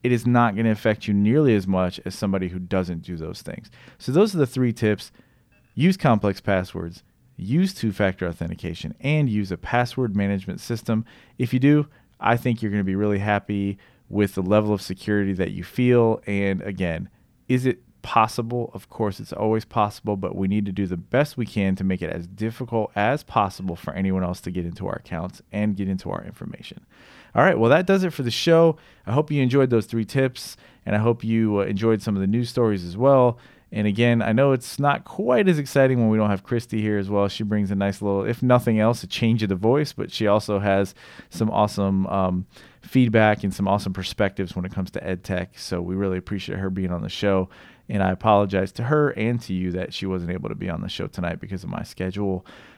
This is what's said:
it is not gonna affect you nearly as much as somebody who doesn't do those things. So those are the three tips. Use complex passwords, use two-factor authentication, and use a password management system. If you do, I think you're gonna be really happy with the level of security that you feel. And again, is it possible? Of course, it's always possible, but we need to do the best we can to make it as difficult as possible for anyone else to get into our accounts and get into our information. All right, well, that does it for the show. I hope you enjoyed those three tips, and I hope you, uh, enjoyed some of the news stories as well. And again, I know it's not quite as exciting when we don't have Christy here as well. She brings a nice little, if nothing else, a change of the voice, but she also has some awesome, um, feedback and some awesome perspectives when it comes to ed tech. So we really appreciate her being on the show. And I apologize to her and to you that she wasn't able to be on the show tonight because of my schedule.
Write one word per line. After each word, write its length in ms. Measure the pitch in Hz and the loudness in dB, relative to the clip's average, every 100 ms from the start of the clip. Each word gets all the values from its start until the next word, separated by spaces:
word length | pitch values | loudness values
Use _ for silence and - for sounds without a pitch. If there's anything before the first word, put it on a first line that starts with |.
it 100 | 127 | 0
is 140 | 120 120 | 0 4
not 300 | 120 120 98 | 4 4 2
gonna 160 | 113 | 0
affect 360 | 107 113 107 - | 2 0 0 0
you 60 | |
nearly 420 | 101 104 143 147 107 | 2 4 4 4 4
as 120 | 95 | 2
much 320 | 95 90 - - | 0 0 -2 -10
as 100 | - | -6
somebody 320 | 101 95 92 | -2 -2 -4
who 120 | 90 | -6
doesn't 420 | 90 98 87 85 | -4 -2 -2 -6
do 160 | - 85 | -8 -10
those 240 | 80 90 | -8 -10
things. 280 | - - - - - - | -12 -14 -16 -20 -20 -14
So 140 | - | 0
those 220 | 147 214 | 2 4
are 40 | 185 | 2
the 100 | 135 | 0
three 240 | 131 123 | 2 0
tips. 400 | 107 107 104 - _ _ _ _ _ _ - | 2 0 0 -4 _ _ _ _ _ _ 0
Use 220 | 170 190 | 2 4
complex 420 | 151 110 101 95 | 2 2 2 -2
passwords, 640 | - 95 92 90 85 87 _ _ _ - | 0 0 0 -6 -10 -12 _ _ _ -12
use 380 | 95 147 190 | -2 0 0
two-factor 540 | 190 113 98 98 95 87 | 0 -4 0 0 0 -6
authentication, 680 | 85 85 87 85 85 - - | -4 -6 -6 -8 -8 -10 -8
and 280 | 139 151 139 | -2 0 2
use 220 | 104 95 | 0 -2
a 60 | 87 | -6
password 580 | - 120 123 - 123 101 | -2 -2 -2 -2 -2 0
management 460 | 101 98 95 90 | 0 -2 -4 -10
system. 420 | - 117 - 110 113 - - - | -6 -8 -2 -2 -4 -12 -20 -6
If 160 | 123 | -2
you 60 | 127 | 2
do, 280 | 139 147 147 _ _ - | 4 4 2 _ _ -4
I 180 | - 120 | 0 2
think 240 | 127 113 | 0 -2
you're 100 | 107 | -2
gonna 120 | 104 | -2
be 120 | 95 95 | -2 0
really 240 | 104 101 | 0 0
happy 580 | 104 104 - 104 98 101 _ _ - | 0 -2 0 -2 -2 -4 _ _ -8
with 280 | 98 101 98 | 0 0 0
the 60 | |
level 320 | 92 107 107 | 2 2 2
of 80 | 104 | -2
security 520 | - 95 - 104 98 | -4 -10 -2 0 0
that 180 | 92 92 | 0 -2
you 120 | 95 | -4
feel. 580 | 87 - 123 120 117 110 - | -8 0 4 6 4 2 -2
And 360 | 101 98 95 | -2 0 -2
again, 460 | 101 95 90 80 95 _ _ _ - | -6 -4 -4 -4 -8 _ _ _ -2
is 180 | 127 127 | 0 0
it 160 | - _ _ | -2 _ _
possible? 720 | - - 110 - 113 123 117 | -2 2 2 0 -6 -4 -6
Of 160 | - - | -10 -16
course, 300 | - 104 98 | -4 -4 -4
it's 140 | - | -12
always 320 | - 110 110 - | -4 0 0 -2
possible, 500 | 117 104 - 107 101 | 0 0 -2 -6 -4
but 200 | 95 95 | -4 -4
we 120 | 95 | 0
need 180 | 104 101 | 0 -2
to 60 | |
do 160 | 95 95 | -2 -4
the 100 | 87 | -4
best 400 | - 131 147 - | -2 0 0 -2
we 80 | 113 | -6
can 300 | 110 98 92 | -2 0 0
to 80 | |
make 180 | 95 92 | -2 -2
it 80 | 80 | -4
as 160 | 85 87 | -8 -10
difficult 640 | 98 110 113 120 113 107 - | -8 -8 -6 -6 -4 -4 0
as 280 | 107 147 | 0 0
possible 520 | - 117 98 - 95 85 | -4 -2 -2 -2 -8 -8
for 180 | - | -8
anyone 300 | - 95 95 | -4 -2 0
else 180 | 90 90 | -2 -6
to 100 | - | -6
get 140 | 90 85 | -6 -6
into 220 | 85 95 | -6 -8
our 80 | - | -8
accounts 460 | - 82 90 - _ | -8 -8 -8 -12 _
and 240 | 104 107 98 | -4 -2 -2
get 120 | 95 | -2
into 220 | 95 - | -4 -6
our 140 | 50 | -10
information. 640 | - - - - - - _ _ - - - - | -10 -14 -14 -14 -18 -20 _ _ -20 -20 -6 2
All 80 | |
right, 160 | 170 160 | 4 4
well, 100 | 113 | 4
that 160 | 156 180 | 4 4
does 180 | 196 | 2
it 80 | 185 | 2
for 120 | - | -4
the 80 | 123 | -4
show. 460 | - - 165 165 156 - _ - | -2 4 6 6 2 -8 _ -2
I 60 | |
hope 180 | 127 156 | 0 0
you 140 | 147 | 2
enjoyed 260 | 127 135 131 | 2 4 4
those 160 | 120 101 | 2 0
three 200 | 117 107 | -4 -2
tips, 520 | 135 131 127 - - - _ - | 0 0 -2 -16 -18 -20 _ -2
and 100 | 104 | 2
I 40 | |
hope 240 | 113 117 | 2 2
you, 360 | 113 113 110 101 | 2 2 2 2
uh, 60 | 98 | 0
enjoyed 360 | 98 113 110 | 2 2 2
some 140 | 110 101 | 0 0
of 60 | |
the 60 | 95 | 0
news 220 | 113 120 | 0 0
stories 340 | - 117 98 | 0 2 0
as 140 | 87 92 | -4 0
well. 400 | 131 135 123 120 - _ - | 4 6 4 2 -10 _ -10
And 140 | - 104 | -2 0
again, 380 | 101 120 117 | 2 4 4
I 80 | 110 | 2
know 200 | 110 139 | 4 4
it's 280 | 131 - - | 2 -2 -2
not 240 | 143 143 | 0 0
quite 440 | - - 220 247 190 | -4 -6 2 4 4
as 120 | 156 | 2
exciting 400 | 139 139 131 123 | 2 4 4 4
when 100 | 113 | 4
we 80 | 110 | 4
don't 140 | 104 | 2
have 100 | 95 | 0
Christy 400 | - 120 - 110 | -2 -4 -2 -2
here 160 | 107 104 | 0 0
as 100 | 98 | 0
well. 200 | 101 101 | 2 0
She 160 | - | 0
brings 260 | 107 104 98 | -2 0 0
a 60 | 98 | 0
nice 260 | 98 95 | 0 0
little, 220 | 104 98 | 0 0
if 180 | 107 117 | 0 0
nothing 380 | 127 123 120 110 | 4 4 4 2
else, 240 | 110 120 | 2 0
a 40 | 90 | -4
change 360 | - 117 113 | -2 0 2
of 60 | 104 | 0
the 60 | 92 | 0
voice, 380 | 110 139 147 | 2 2 0
but 180 | - - | -6 -10
she 140 | - 107 | -2 2
also 320 | 104 - 101 | 2 2 -2
has 380 | 101 98 98 - - - - | 2 2 0 -4 -20 -20 -16
some 220 | - 107 | -4 -2
awesome, 560 | - 104 - 98 95 95 | 0 0 0 0 0 0
um, 400 | 98 92 90 92 - - _ | 0 0 -2 -6 -14 -20 _
feedback 600 | - 135 120 110 107 104 | -2 2 4 6 4 2
and 100 | 101 | -2
some 140 | - 98 | -4 0
awesome 260 | 101 101 | 0 0
perspectives 600 | 92 92 - 98 - 90 92 | -6 -8 -2 -2 -2 -6 -6
when 100 | 92 | -6
it 60 | |
comes 180 | - 92 | -6 -6
to 160 | - 92 | -6 -6
ed 180 | 90 | -8
tech. 360 | - 92 92 - | -4 -6 -6 -12
So 240 | - 90 | -8 -6
we 100 | 87 | -4
really 240 | 95 98 92 | -2 -2 -4
appreciate 400 | - 101 95 95 | -6 -8 -6 -6
her 140 | 95 | -4
being 200 | 95 95 | -4 -4
on 120 | 87 | -4
the 60 | 104 | -6
show. 380 | - 101 95 95 - - - - | -2 0 0 0 -8 -20 -20 -6
And 140 | 104 | -2
I 80 | 95 | 0
apologize 640 | 95 110 104 101 95 95 | 0 2 4 4 0 -2
to 120 | - 120 | -4 -2
her 260 | 151 147 | 2 0
and 280 | - 110 120 | 0 -2 -2
to 120 | - | -4
you 180 | 92 92 | -4 -2
that 200 | 90 92 | -4 -6
she 140 | - 95 | -6 -6
wasn't 240 | 92 85 | -4 -4
able 180 | 90 55 | -6 -6
to 60 | 101 | -8
be 140 | 95 | -6
on 120 | 82 | -6
the 80 | 95 | -8
show 160 | - 98 | -8 -10
tonight 340 | - 87 82 | -6 -6 -6
because 240 | - 95 | -8 -10
of 60 | 95 | -8
my 140 | 92 | -10
schedule. 640 | - - 92 98 101 92 - - - | -10 -8 -6 -4 -2 -4 -6 -20 -20